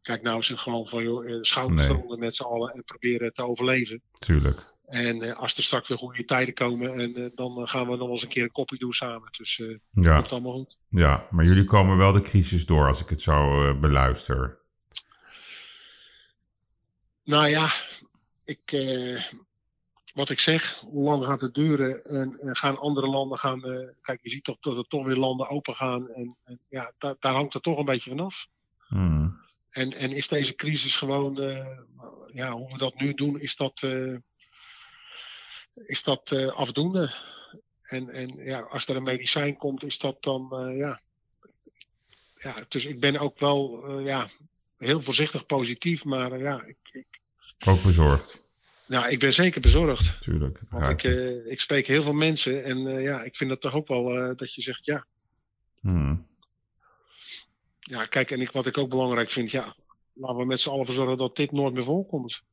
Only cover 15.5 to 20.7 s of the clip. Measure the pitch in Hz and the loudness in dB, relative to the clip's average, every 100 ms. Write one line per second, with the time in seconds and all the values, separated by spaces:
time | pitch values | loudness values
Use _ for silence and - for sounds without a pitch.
15.5 | - - - - - - - _ _ _ | -18 -18 -20 -20 -20 -20 -20 _ _ _
16.5 | _ _ _ _ _ _ _ - 147 147 | _ _ _ _ _ _ _ 2 4 6
17.5 | 151 156 - - - - _ _ _ - | 4 2 0 -2 -16 -20 _ _ _ -14
18.5 | 147 - 143 135 127 123 120 - - _ | -14 -4 -2 0 -2 -4 -6 -8 -12 _
19.5 | _ _ _ _ _ - - 139 135 - | _ _ _ _ _ -14 -6 -2 2 4
20.5 | 160 - | 4 0